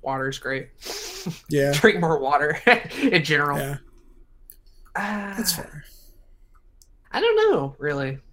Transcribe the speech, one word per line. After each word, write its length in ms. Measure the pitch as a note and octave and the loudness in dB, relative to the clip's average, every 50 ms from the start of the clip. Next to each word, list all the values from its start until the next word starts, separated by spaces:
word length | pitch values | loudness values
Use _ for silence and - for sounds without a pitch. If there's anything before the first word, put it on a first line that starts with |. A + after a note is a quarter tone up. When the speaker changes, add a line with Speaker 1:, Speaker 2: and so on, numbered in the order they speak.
Speaker 1:
Water's 360 | - C3 C3+ C3+ C3 C3+ C3+ C3+ | -6 -6 -4 -4 -4 -4 -6 -6
great. 300 | - B2+ C3+ C3+ B2+ - - | -8 -6 -6 -6 -8 -10 -18
<laughs> 60 | - - - - - - - - - - F#3 E3 - - - | -18 -16 -14 -12 -12 -12 -12 -14 -10 -10 -10 -10 -10 -10 -2
Speaker 2:
Yeah. 220 | D3 C#3+ C#3 C#3 | 0 0 2 2
Speaker 1:
Drink 300 | C#3+ D3+ - G#3+ G#3 F3+ | 2 6 6 4 4 6
more 180 | E3+ D#3+ E3 C#3+ | 2 2 0 0
water 380 | C3+ C3 D3 C#3+ C#3+ D3+ D#3+ - - A#3+ B3 - | 0 2 4 4 4 2 0 2 4 4 4 4
<laughs> 200 | - - - - | 2 -8 -6 -2
in 220 | D4 C4 A3 F3+ D#3 | 0 2 2 2 2
general. 340 | - D#3 C#3+ D3 D3 C#3+ D3 | 2 0 0 2 0 0 -2
Speaker 2:
Yeah. 200 | C#3 C3+ C#3+ C#3+ - - - - _ - - - - _ - - - - - - _ - - - - - - | -2 -4 -6 -8 -12 -18 -20 -20 _ -20 -20 -20 -20 _ -20 -20 -20 -20 -20 -20 _ -20 -20 -20 -20 -12 -8
Speaker 1:
Uh, 400 | - G3+ G#3 G#3 G#3 G3+ G3+ G3 G3 | -8 -6 -4 -4 -6 -6 -8 -6 -4
Speaker 2:
That's 160 | G#3+ - - | -2 -2 -2
fair. 320 | D#3+ - - - D3+ - - - - - - - - - _ - _ - _ - - _ - _ - - _ - _ _ _ - | -4 -6 -14 -14 -18 -18 -20 -20 -20 -20 -20 -20 -20 -20 _ -20 _ -20 _ -20 -20 _ -20 _ -20 -20 _ -20 _ _ _ -6
Speaker 1:
I 80 | B3 | 0
don't 160 | G4 A#4 A4 G#4+ | 2 2 4 4
know, 400 | G#4+ A4 F#4 - C#3 C#3 C#3 - | 4 4 4 2 0 -4 -6 -6
really. 380 | C#3+ D3 D3 C#3 C3+ C3+ C3+ C3+ - - | -4 -4 -2 -2 -4 -4 -6 -8 -12 -20